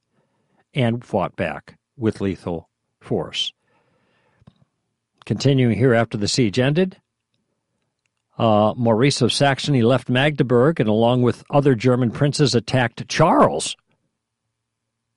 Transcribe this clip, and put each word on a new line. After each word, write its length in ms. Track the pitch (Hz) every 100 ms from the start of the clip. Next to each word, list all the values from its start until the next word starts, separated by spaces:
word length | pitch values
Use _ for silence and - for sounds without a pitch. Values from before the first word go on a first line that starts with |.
| _ _ _ _ _ _ _
and 300 | 151 120 120
fought 320 | - 104 85 -
back 420 | 85 71 - - _ -
with 260 | 110 -
lethal 480 | 98 85 92 85 - _ _ _
force. 540 | - 104 - - - _ _ _ _ _ _ _ _ _ - _ _ _ _ _ _ _ -
Continuing 520 | 104 135 135 120 101
here 160 | 131
after 240 | 117 113 113
the 100 | 101
siege 320 | - 110 107
ended, 400 | 127 156 190 - _ _ _ _ _ _ _ _ _ _ _ _ _ -
uh, 360 | 113 107 107 90
Maurice 460 | 117 107 139 -
of 100 | 117
Saxony 520 | - 139 131 - 135
left 260 | 113 127 -
Magdeburg 720 | 123 147 147 127 120 139 165
and 100 | 107
along 320 | 107 117 127
with 220 | 120 - -
other 260 | 147 139 117
German 340 | 127 123 120
princes 460 | - 147 135 139 117
attacked 520 | - 131 120 - -
Charles 680 | - 160 285 147 78 - - _ _ _ _ _ _ _ _ _ _ _ _ _